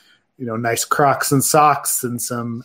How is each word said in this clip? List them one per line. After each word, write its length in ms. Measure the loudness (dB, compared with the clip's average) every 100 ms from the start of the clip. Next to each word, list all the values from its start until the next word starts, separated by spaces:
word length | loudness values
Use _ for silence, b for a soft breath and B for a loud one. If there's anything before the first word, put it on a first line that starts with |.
| b b b -12
you 100 | -8
know, 80 | -4
nice 280 | -2 -2
Crocs 480 | -2 2 2 2 2
and 100 | 0
socks 640 | 2 4 4 4 -2 -4
and 160 | -4 -6
some, 400 | -6 -6 -6 -8